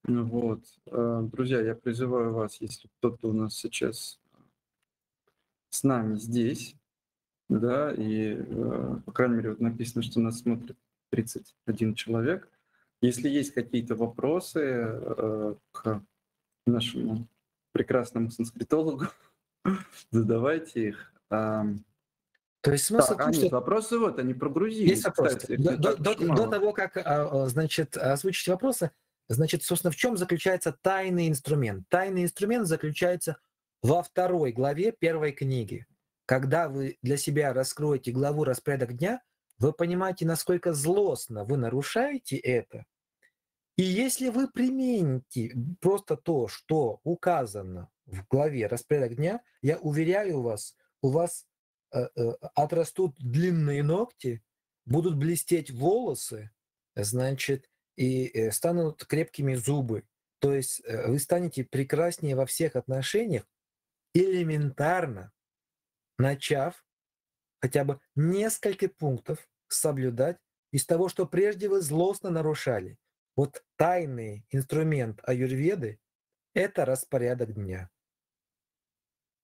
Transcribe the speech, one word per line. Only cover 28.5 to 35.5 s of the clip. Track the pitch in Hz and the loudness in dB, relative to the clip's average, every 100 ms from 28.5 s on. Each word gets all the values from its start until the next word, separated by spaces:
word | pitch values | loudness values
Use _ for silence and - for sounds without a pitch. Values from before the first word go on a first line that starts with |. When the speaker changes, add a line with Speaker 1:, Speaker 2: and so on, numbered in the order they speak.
| 185 269 240 170 _ _ _ _ | 0 0 0 -4 _ _ _ _
Speaker 2:
значит, | 117 156 175 | 0 2 0
собственно, | - 175 175 | 0 0 0
в | 147 | 0
чём | 254 208 | 0 0
заключается | 180 170 190 185 165 - | 0 2 2 2 -2 0
тайный | 190 190 190 175 165 | 0 0 0 0 2
инструмент? | 143 - 147 117 98 95 | 0 0 0 0 -2 0
Тайный | 180 190 185 | 0 2 0
инструмент | 175 - 208 240 190 | -2 -2 0 0 0
заключается | 160 156 147 180 180 - 147 _ _ _ _ | -2 -2 0 0 0 -4 -8 _ _ _ _
во | 113 165 | 2 2
второй | 175 - 185 180 139 | 2 0 2 2 0
главе | 117 139 147 208 | 2 0 2 -2
первой | 226 165 160 151 | 0 0 2 -2
книги. | 139 135 | -2 -2